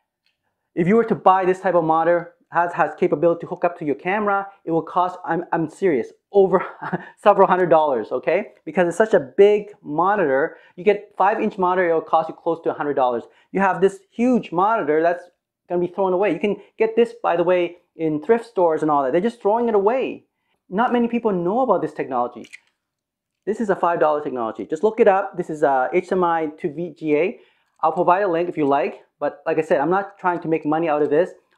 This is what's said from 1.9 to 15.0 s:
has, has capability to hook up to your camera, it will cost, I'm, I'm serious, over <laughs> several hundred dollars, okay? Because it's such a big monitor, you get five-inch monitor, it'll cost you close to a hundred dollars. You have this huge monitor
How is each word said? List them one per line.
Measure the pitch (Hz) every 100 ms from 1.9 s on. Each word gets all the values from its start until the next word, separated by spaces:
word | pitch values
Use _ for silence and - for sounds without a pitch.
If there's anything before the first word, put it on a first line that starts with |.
| 160 165 175 165 - _
has, | 156 175
has | 175 151 -
capability | 175 156 170 170
to | 156
hook | 175
up | 175 175
to |
your | 151
camera, | 131 180 208 202 196 196 -
it | -
will | 165
cost, | 156 185 180 180
I'm, | - 170 170
I'm | 170 151
serious, | - 196 131 110 - _
over | 202 190 180 - -
<laughs> | 156 170 - -
several | 214 190 190
hundred | 185 175
dollars, | 160 151 120 107
okay? | 127 - 175 220 -
Because | - 185 175
it's | 170
such | 220
a | 202
big | 131 - 202 208 208 -
monitor, | 147 151 185 208 156 135 165 - -
you | -
get | 180 202 - -
five-inch | 190 226 220 -
monitor, | 180 185 175
it'll | 160
cost | 156 160 160
you |
close | - 170 165
to | 160
a |
hundred | 131 147
dollars. | 139 127 120 - _ _
You | 185
have | 196 175
this | 190 190 _
huge | - 247 233 -
monitor | 165 202 226 147 156